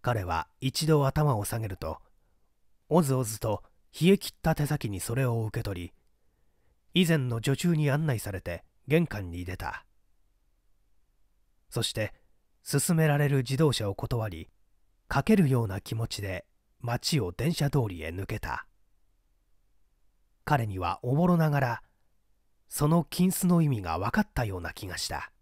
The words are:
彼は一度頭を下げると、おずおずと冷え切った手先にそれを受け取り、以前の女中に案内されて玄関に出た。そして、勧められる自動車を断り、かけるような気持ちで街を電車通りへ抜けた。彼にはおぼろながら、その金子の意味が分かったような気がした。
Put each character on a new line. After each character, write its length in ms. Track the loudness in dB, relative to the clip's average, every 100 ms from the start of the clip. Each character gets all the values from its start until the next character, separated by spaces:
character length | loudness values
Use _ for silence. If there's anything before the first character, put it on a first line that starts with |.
彼 220 | 0 -2
は 240 | -2 -4 -4 _
一 260 | -4 -2 2
度 220 | 4 4
頭 300 | 2 2 2
を 80 | -2
下 140 | -4
げ 80 | -6
る 100 | -6
と、 220 | -8 -10 -14 _ _ _ _ _ _ _ _
お 120 | 2
ず 140 | 4 0
お 80 |
ず 160 | -2 -4
と 240 | -4 -4 -8 _ _ 2
冷 100 | 4
え 80 | 4
切 120 | 2
っ 20 | _
た 120 | -2
手 120 | 0 0
先 240 | -2 -4
に 100 | -6
そ 160 | -4 0
れ 100 | 0
を 180 | 0
受 160 | -2 -4
け 40 |
取 300 | -6 -8 -10 _ _ _ _ _ _ _ _ _ _
り、 80 | 2
以 60 | 4
前 120 | 4 2
の 100 | -2
女 160 | 0 2
中 200 | 2 2
に 140 | 2
案 160 | 2 0
内 140 | -2
さ 120 | -4
れ 100 | -8
て 220 | -8 -10 _ _ 0
玄 200 | 2 2
関 240 | -2 -6
に 140 | -8 -8
出 100 | -8
た。 300 | -8 -10 _ _ _ _ _ _ _ _ _ _ _ _ _ _ _ _ _ _ _
そ 120 | -4
し 120 | -4
て、 200 | -4 -6 -8 _ _ _ _ -2
勧 260 | -2 2 2
め 120 | 4
ら 100 | 4
れ 120 | 2
る 80 | 2
自 200 | 0 2
動 140 | 2
車 180 | 2 -4
を 60 | -6
断 320 | -4 -4 -4
り、 200 | -8 -14 _ _ _ _ _ _
か 160 | 0
け 120 | 4 6
る 140 | 6
よ 140 | 4
う 40 | 0
な 140 | -6
気 140 | -6 -6
持 120 | -4
ち 140 | -6
で 240 | -6 -8 -10 _ _ _
街 400 | -6 -4 0 0
を 120 | -2
電 220 | -2 -2
車 160 | 0 0
通 100 | 2 0
り 140 | -4
へ 80 | -8
抜 160 | -6 -6
け 140 | -6
た。 280 | -6 -8 -10 _ _ _ _ _ _ _ _ _ _ _ _ _ _ _ _ _
彼 240 | -2 0 0
に 120 | -4
は 200 | -6 -4
お 140 | -2 2
ぼ 120 | 4
ろ 100 | 4
な 120 | 2
が 100 | 2
ら、 240 | 0 -4 -10 _ _ _ _ _ _ _ _
そ 200 | -2 2
の 180 | 2 2
金 220 | 0 2
子 160 | 2 2
の 140 | 4
意 80 | 4
味 120 | 0
が 160 | -2 -2
分 120 | 0
か 100 | 0
っ 60 | -2
た 120 | -2 -4
よ 120 | -4
う 40 |
な 120 | -8
気 140 | -10 -10
が 100 | -8
し 100 | -8
た。 240 | -8 -10 _